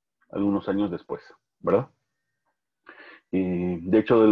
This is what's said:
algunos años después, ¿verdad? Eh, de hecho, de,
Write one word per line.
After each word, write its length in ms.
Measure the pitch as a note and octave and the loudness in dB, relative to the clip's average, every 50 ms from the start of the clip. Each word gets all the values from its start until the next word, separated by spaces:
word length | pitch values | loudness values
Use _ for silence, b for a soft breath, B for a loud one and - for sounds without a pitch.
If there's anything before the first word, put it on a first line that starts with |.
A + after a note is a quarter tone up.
| _ _ _ _ _ _ | _ _ _ _ _ _
algunos 380 | - G2 G2+ G2+ G2+ F#2+ - G2+ | -6 -4 -2 -2 -2 -2 -4 -4
años 220 | F#2+ G2+ G#2 F#2 | -4 -4 -4 -4
después, 320 | E2+ - - - C#2+ - - - - _ _ _ _ _ | -6 -10 -10 -12 -14 -14 -14 -20 -20 _ _ _ _ _
¿verdad? 300 | - E2+ F#2+ A2 C3+ - _ _ _ _ _ _ _ _ _ _ _ _ _ _ _ _ _ _ B B B B B B B B B _ | -2 0 0 0 0 -4 _ _ _ _ _ _ _ _ _ _ _ _ _ _ _ _ _ _ B B B B B B B B B _
Eh, 480 | - F#2+ F#2 F2+ F2+ F2 F2+ F2+ F2 E2 | -4 -4 -2 -2 -2 -4 -4 -4 -6 -6
de 180 | E2+ F#2 G#2+ A2 | -2 0 2 2
hecho, 220 | G#2+ - B2 A2+ | 2 4 4 4
de, 80 | A2 G#2+ | 6 6